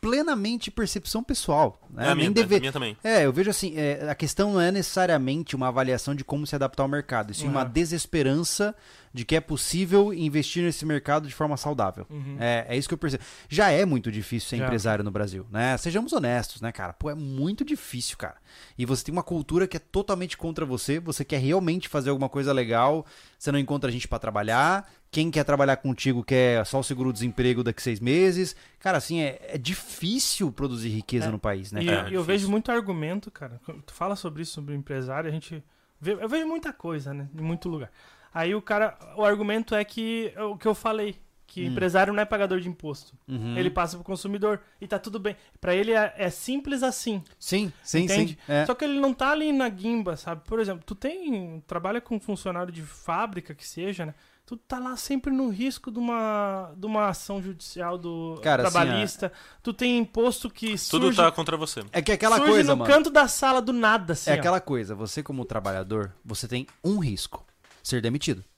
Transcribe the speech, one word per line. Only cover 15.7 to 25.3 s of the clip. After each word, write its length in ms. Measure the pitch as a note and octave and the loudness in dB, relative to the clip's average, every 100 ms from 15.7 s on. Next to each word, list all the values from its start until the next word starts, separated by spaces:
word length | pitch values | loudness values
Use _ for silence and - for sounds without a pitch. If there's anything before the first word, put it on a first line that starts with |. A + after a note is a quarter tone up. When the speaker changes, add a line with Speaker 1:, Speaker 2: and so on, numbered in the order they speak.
| B2+ | 0
Speaker 1:
Sejamos 360 | E3+ F3+ A#3+ | 0 -2 0
honestos, 480 | D#4 C3 A#2+ A#2 - | 0 2 0 -2 -8
né, 80 | A2+ | -8
cara? 200 | A2+ F#2 | -6 -10
Pô, 160 | F2 D3+ | -6 -6
é 40 | |
muito 480 | D3+ C#3+ C3 D3+ G#3 | -6 -6 -2 -2 -2
difícil, 520 | D4 D4+ - B2 - - | -4 -4 -6 -8 -8 -8
cara. 200 | F#2 - _ - - - | -12 -12 _ -20 -20 -6
E 80 | B2 | -2
você 180 | B2+ | -2
tem 80 | - | -2
uma 100 | E3+ | -4
cultura 420 | - E3+ D3 E3 F#3 | -2 -4 0 0 0
que 100 | E3+ | -2
é 40 | |
totalmente 560 | _ F#3+ G3 F#3+ F3+ - | _ -4 -2 -2 -4 -6
contra 280 | E3 D#3+ | -6 -4
você, 340 | D#3 B2+ - D3+ | -4 -4 -2 -2
você 240 | E3+ D3 D3 | -2 -6 -2
quer 120 | D3 | 0
realmente 500 | C3 F3+ F3+ F3 - | 2 2 2 -2 -2
fazer 200 | D3+ C3 | -2 0
alguma 200 | C#3 C3+ | 0 0
coisa 240 | C#3 C#3 | -2 0
legal, 520 | C3+ A#2 A#2 B2+ D#3 D3 - - _ | 2 2 4 4 4 -2 -18 -20 _
você 140 | - | 0
não 60 | C#3+ | 0
encontra 320 | C3+ C#3+ C3 | 2 0 0
gente 160 | A#2+ - | -2 -4
pra 120 | A#2 | -4
trabalhar, 680 | A2+ G#2 G#2+ A#2 D3+ F#3+ G3 - _ | -2 -2 2 4 4 2 -4 -20 _
quem 180 | D#3 | -2
quer 140 | D#3+ | 0